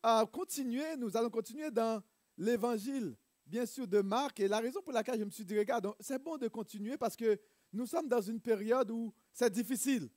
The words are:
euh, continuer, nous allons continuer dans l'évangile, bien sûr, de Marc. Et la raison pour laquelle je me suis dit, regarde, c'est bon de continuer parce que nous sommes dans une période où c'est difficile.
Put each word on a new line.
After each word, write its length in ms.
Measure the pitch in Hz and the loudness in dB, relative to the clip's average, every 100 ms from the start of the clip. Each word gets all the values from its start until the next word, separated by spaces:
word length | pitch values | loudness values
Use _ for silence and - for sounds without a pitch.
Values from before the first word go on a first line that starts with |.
| 226 | 6
euh, 200 | 226 214 | 4 4
continuer, 680 | - 370 - 262 240 311 311 | 0 -6 -4 -2 -2 -2 -2
nous 220 | 233 208 | -2 0
allons 120 | 233 | 0
continuer 400 | 226 - 226 311 | -2 -6 -6 -2
dans 300 | 226 226 220 - _ _ - | 0 0 -2 -6 _ _ -2
l'évangile, 760 | 190 240 233 226 214 277 202 113 _ _ - | 2 2 2 0 -2 -2 -4 -6 _ _ -8
bien 200 | 202 247 | -4 -4
sûr, 200 | - 240 | -4 2
de 140 | 208 | 2
Marc. 400 | 196 220 285 - | 4 0 -2 0
Et 80 | 196 | 0
la 120 | 214 | 2
raison 220 | 226 311 | 0 -4
pour 120 | 370 | -2
laquelle 260 | 240 226 233 | -2 0 -2
je 60 | 208 | -2
me 40 | |
suis 140 | 180 | -6
dit, 160 | 190 208 | -2 0
regarde, 340 | 208 233 196 214 | 2 0 0 -8
c'est 240 | - 262 | -6 -6
bon 140 | 285 311 | -4 -4
de 100 | 233 | -4
continuer 500 | 220 196 208 208 269 | -4 -10 -8 -6 -2
parce 200 | 233 - | -4 0
que 200 | 233 202 _ _ _ | 2 2 _ _ _
nous 120 | 202 247 | -8 -2
sommes 220 | 330 311 | -2 2
dans 140 | 240 | 0
une 180 | 190 226 | 2 -4
période 500 | - 214 214 254 220 | 0 0 2 2 2
où 220 | 226 226 - _ | 0 -6 -8 _
c'est 180 | - 247 | 0 2
difficile. 560 | 196 233 247 262 262 127 | 2 0 0 2 2 0